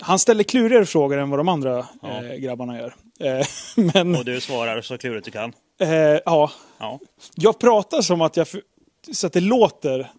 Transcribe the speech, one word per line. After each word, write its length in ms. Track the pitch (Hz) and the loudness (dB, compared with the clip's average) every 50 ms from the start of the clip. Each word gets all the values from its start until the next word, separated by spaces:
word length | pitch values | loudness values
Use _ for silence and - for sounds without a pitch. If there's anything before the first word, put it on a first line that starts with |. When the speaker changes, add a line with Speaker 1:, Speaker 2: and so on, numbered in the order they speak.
Speaker 1:
han 180 | - - 185 185 | -4 0 0 2
ställer 260 | - - 226 214 202 | 4 4 4 4 2
klurigare 420 | - - 254 226 226 254 233 196 | 2 2 2 4 4 4 4 4
frågor 320 | - - 160 143 139 139 139 | 4 2 0 0 0 0 -2
än 120 | 139 139 | -2 -2
vad 80 | 139 139 | -2 0
de 80 | 156 185 | 0 0
andra, 380 | 180 151 135 131 123 123 123 - - - - | 0 0 -2 -2 -4 -4 -6 -8 -14 -16 -14
Speaker 2:
Ja. 220 | 107 104 107 120 | -12 -10 -10 -12
Speaker 1:
eh, 100 | 123 135 | -12 -12
grabbarna 420 | 127 135 127 123 117 123 123 120 117 | -10 -10 -10 -8 -8 -10 -10 -10 -12
gör. 160 | 117 123 - _ _ _ _ - | -12 -14 -16 _ _ _ _ -8
Eh, 260 | - 139 131 131 139 - - - - - - | -6 -4 -2 -2 -2 -4 -6 -10 -18 -4 0
<laughs> 160 | 233 202 170 147 | 0 2 2 2
men 220 | 196 175 180 175 | 2 2 2 0
Speaker 2:
Och 80 | 151 123 | -2 -2
du 160 | 123 123 127 | -4 -6 -6
svarar 400 | - - 139 120 117 117 110 117 110 | -6 -6 -4 -4 -4 -4 -6 -6 -8
så 160 | - 131 117 | -10 -10 -10
klurigt 260 | - 123 113 107 - | -8 -8 -8 -8 -10
du 60 | 113 | -12
kan. 220 | - 107 110 120 - _ _ _ _ - | -10 -10 -10 -10 -12 _ _ _ _ -4
Speaker 1:
Eh, 80 | 185 156 160 160 156 151 151 151 - | -2 0 2 4 4 4 4 2 2
ja. 260 | - 170 151 147 147 - - - - _ - | 2 2 2 2 2 -2 -6 -20 -20 _ -14
Speaker 2:
Ja. 200 | 110 110 123 139 - - _ _ - - - | -12 -12 -12 -14 -18 -20 _ _ -20 -18 -2
Speaker 1:
Jag 240 | - 160 220 220 - | 2 2 2 4 4
pratar 440 | - 240 226 214 185 - - 311 202 | 4 4 4 4 2 0 -2 -2 0
som 180 | - 180 170 | 2 2 2
att 160 | 165 156 - | 2 2 2
jag 120 | 170 160 - | 0 -2 -2
för-, 140 | - 202 - _ _ _ _ _ _ _ - - 277 | -4 -14 -16 _ _ _ _ _ _ _ -16 -12 -8
så 140 | - - | -6 -4
att 60 | 175 - | -2 0
det 80 | 180 | 0
låter 680 | 175 202 247 254 220 160 - _ - 143 131 131 131 - - | 0 2 4 4 4 4 2 _ -6 -4 -4 -4 -6 -10 -16